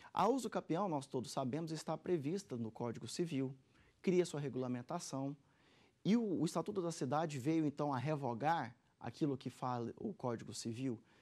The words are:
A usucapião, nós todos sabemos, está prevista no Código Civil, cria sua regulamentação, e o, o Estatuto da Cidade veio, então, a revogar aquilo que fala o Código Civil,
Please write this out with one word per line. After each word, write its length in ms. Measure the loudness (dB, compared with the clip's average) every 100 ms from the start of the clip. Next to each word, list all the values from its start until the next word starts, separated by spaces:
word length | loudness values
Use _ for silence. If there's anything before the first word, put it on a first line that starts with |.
| -8
A 140 | 2 4
usucapião, 640 | 4 2 -4 0 0 2
nós 180 | 0 0
todos 240 | -4 -2
sabemos, 400 | -2 0 -2 -2
está 260 | -4 -4 -4
prevista 600 | 0 0 2 -2 -4 -4
no 140 | -4
Código 360 | -2 -4 -4 -6
Civil, 480 | -2 0 0 -2 -4 _ _ -20 _
cria 240 | 4 4 4
sua 140 | 0
regulamentação, 960 | -2 -2 -2 -2 -4 -6 -4 -4 -4 -6 _ _ _ -20 -20 _
e 120 | 4 4
o, 260 | 4 2
o 40 | 2
Estatuto 360 | 0 0 -2
da 100 | -2
Cidade 480 | -2 0 2 2 0
veio, 260 | 2 4 2
então, 260 | 2 0
a 40 | 2
revogar 800 | 0 0 0 0 2 2 0 -8 _ _
aquilo 380 | -10 -2 0 0
que 120 | -4
fala 420 | -4 -2 -2 -4 -4
o 160 | -8
Código 400 | -2 -2 -2 -6
Civil, 480 | -6 -6 -4 -4 -4 -10 -20